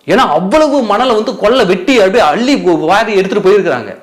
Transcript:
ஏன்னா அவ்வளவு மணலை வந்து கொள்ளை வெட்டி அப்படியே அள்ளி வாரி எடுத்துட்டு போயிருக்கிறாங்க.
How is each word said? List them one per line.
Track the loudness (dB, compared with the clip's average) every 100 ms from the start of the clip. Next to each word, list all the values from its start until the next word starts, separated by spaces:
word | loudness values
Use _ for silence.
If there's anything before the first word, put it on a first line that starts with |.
| -2
ஏன்னா | 0
அவ்வளவு | 0 -2 0 0 2 0
மணலை | 0 -2 0
வந்து | -2 -2 -2
கொள்ளை | 0 2
வெட்டி | 0 0 0 2
அப்படியே | 2 2
அள்ளி | 0 0 0 0
வாரி | 0 0 0 0 0 -2
எடுத்துட்டு | -2 0 2
போயிருக்கிறாங்க. | 2 0 -4 -8 -16